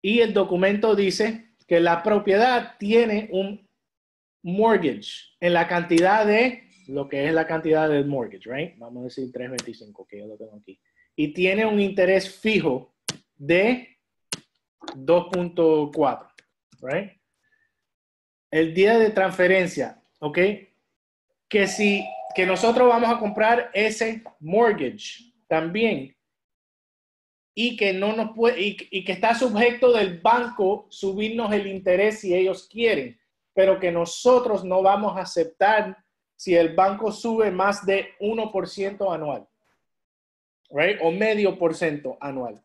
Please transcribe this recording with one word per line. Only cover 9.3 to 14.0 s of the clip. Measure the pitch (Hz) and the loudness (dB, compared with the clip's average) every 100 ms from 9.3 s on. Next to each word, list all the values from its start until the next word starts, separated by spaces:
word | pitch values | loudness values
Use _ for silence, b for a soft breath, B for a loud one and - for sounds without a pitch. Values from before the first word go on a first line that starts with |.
tres | 127 127 | -10 -8
veinticinco, | 123 117 113 107 101 95 | -8 -10 -16 -20 -20 -20
que | 101 | -18
yo | 104 | -18
lo | 107 | -18
tengo | 110 104 | -20 -20
aquí. | 101 95 _ _ _ - | -20 -20 _ _ _ -6
Y | 151 | -6
tiene | 160 180 196 220 | 0 0 2 0
un | 208 | 0
interés | 196 196 180 190 185 | 0 2 2 2 0
fijo | - 220 214 151 131 - _ - - _ _ | -6 -2 0 0 -4 -8 _ -16 -16 _ _
de | 143 170 214 247 - _ | 0 2 2 0 -6 _